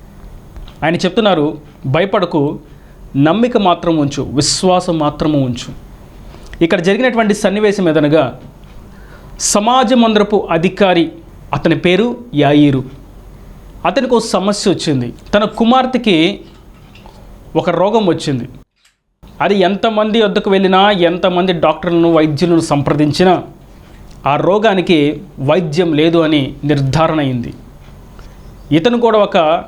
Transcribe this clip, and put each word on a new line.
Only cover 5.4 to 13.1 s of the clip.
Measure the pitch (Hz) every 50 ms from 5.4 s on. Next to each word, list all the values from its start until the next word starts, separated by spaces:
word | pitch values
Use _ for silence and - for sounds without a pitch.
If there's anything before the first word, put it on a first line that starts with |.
| 135
ఉంచు." | 123 120 - - - - - - - - - - - - - - - - - - - - - 170
ఇక్కడ | 160 190 190
జరిగినటువంటి | 165 185 196 233 254 254 240 233 226 208 208
సన్నివేశం | 208 - 196 190 208 214 208 196 202 185 170
ఏదనగా, | 151 160 151 147 151 160 139 - - - - - - - - - - - - - - - - - - - - - - -
సమాజ | - - - 208 208 226 247 262 262 214 262
మందిరపు | 240 233 226 220 208 208 202 214 190 - -
అధికారి, | 175 165 160 185 185 - 208 190 180 170 160 160 - - - - - - - - -
అతని | 139 - 170 160
పేరు | 156 - 180 180 185 226 247 240 - - - -
యాయీరు. | 143 143 139 147 147 147 143 135 131 127 - - - - -